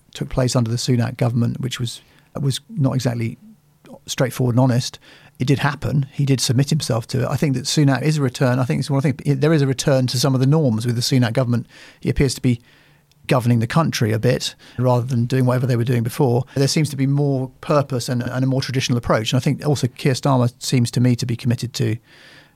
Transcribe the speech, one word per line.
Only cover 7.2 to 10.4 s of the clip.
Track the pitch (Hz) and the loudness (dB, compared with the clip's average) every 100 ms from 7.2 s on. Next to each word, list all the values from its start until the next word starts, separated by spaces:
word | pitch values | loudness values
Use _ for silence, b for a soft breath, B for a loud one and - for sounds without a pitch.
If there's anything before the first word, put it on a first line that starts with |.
it. | 127 | -2
I | - | 0
think | 156 | 0
that | 127 | 0
Sunak | 131 160 139 123 | -2 2 2 2
is | 151 156 | 0 0
a | |
return. | 127 - 131 127 | -2 0 0 2
I | |
think | 123 147 | 0 -2
it's | 139 | -2
one | 139 | 0
thing. | 143 - | 0 -2
There | 147 135 147 | -2 2 2
is | 160 | 2
a | 135 | 2
return | 127 156 131 127 | 0 2 2 2
to | 123 | 0
some | 143 | 0
of | 131 | 2